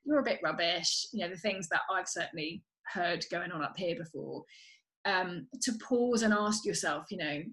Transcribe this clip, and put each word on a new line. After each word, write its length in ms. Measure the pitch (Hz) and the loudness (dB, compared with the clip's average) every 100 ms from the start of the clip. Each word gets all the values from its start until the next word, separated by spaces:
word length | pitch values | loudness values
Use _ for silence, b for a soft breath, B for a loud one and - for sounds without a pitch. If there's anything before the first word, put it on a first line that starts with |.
you're 140 | 285 294 | 2 4
a 60 | |
bit 160 | 226 220 | 4 2
rubbish," 640 | 156 160 170 175 170 - - | 0 2 2 2 2 0 -2
you 80 | 214 | -4
know, 100 | 175 | -4
the 100 | 185 | -2
things 280 | 214 190 175 | -2 -2 0
that 120 | 170 - | 0 2
I've 180 | 190 - | 0 0
certainly 540 | 170 - 160 151 170 - _ - | -4 -4 -4 -6 -6 -14 _ -8
heard 320 | 190 175 170 - | 0 0 0 -2
going 220 | 175 180 | -4 -4
on 100 | 165 | -4
up 120 | 143 - | -4 -2
here 200 | 175 165 | -2 -2
before, 480 | 160 139 139 135 - B B B _ _ | -6 -8 -8 -10 -12 B B B _ _
um, 420 | 202 185 180 175 - - | 0 2 0 -4 -10 -4
to 100 | 254 220 | -2 -2
pause 440 | - 247 247 226 | 2 4 4 4
and 120 | 220 | 4
ask 320 | 208 208 214 208 | 4 4 2 0
yourself, 400 | - 170 147 170 | 0 0 -2 -4
you 60 | 185 | -4
know, 240 | 151 147 170 | -2 -4 -6